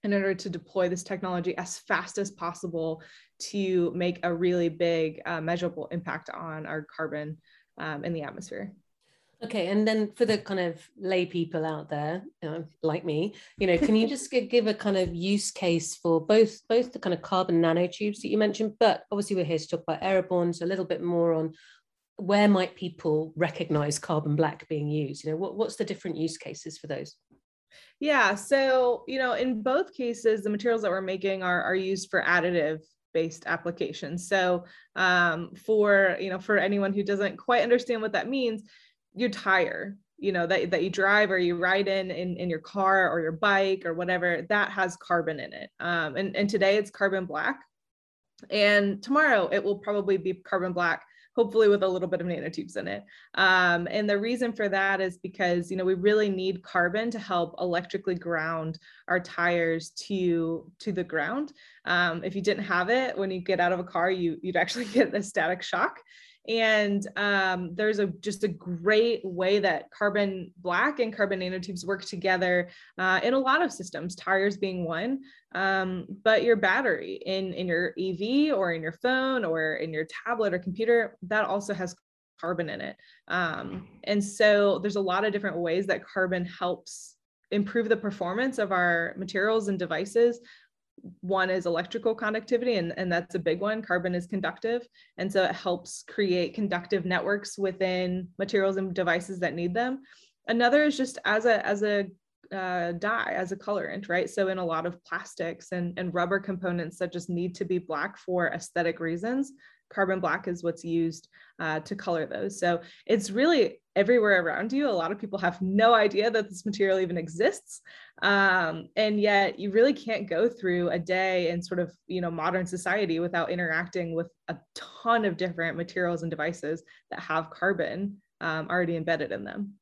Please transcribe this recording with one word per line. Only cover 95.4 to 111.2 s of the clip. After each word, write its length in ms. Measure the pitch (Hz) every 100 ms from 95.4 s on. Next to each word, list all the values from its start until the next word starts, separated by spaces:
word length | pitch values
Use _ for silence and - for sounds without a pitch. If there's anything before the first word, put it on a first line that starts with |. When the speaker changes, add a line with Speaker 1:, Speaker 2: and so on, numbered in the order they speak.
Speaker 1:
it 120 | 185 -
helps 480 | 190 180 - - -
create 460 | - 196 180 170
conductive 520 | - 202 180 180 202 175
networks 520 | 180 - 202 202 -
within 720 | 196 185 190 185 185 180 180 -
materials 400 | 196 208 196 190
and 160 | 190
devices 460 | 180 175 170 180 185
that 160 | 175 160
need 180 | 175
them. 280 | 190 247 269 - - _ _ -
Another 360 | 233 240 285
is 140 | 302 285
just 200 | 262 - -
as 200 | 214 233
a, 200 | 214 -
as 160 | 202
a, 240 | 208 202 196 - _ _ _ 190
uh, 360 | 185 180 170
dye, 420 | 170 202 226 - -
as 160 | 185
a 60 | 196
colorant, 520 | - 202 78 123 202
right? 200 | 175 -
So 180 | - 190
in 100 | 185
a 60 | 175
lot 200 | 160 170
of 180 | 175
plastics 680 | _ 170 - - 165 170 -
and, 260 | 180 175 175
and 160 | 180
rubber 260 | 175 180 196
components 600 | 190 185 180 175 165 175
that 140 | 180
just 160 | 175 175
need 260 | 175 180 180
to 100 | 190
be 140 | 180
black 380 | 175 156 175 196
for 320 | - 180 170
aesthetic 500 | 170 - - 170 170
reasons, 540 | 165 170 214 262 277 - - _ _
carbon 300 | - 190 190
black 280 | 175 165 -
is 160 | 175
what's 200 | 170 165
used, 440 | 170 165 165 165